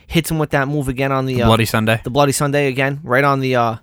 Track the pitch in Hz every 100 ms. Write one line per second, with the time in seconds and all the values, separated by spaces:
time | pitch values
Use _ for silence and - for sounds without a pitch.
0 | - 170 151 160 151 143 135 147 135 127
1 | 139 135 131 127 117 113 110 113 110 113
2 | - 123 143 131 147 143 139 127 135 143
3 | 151 123 143 135 131 127 117 113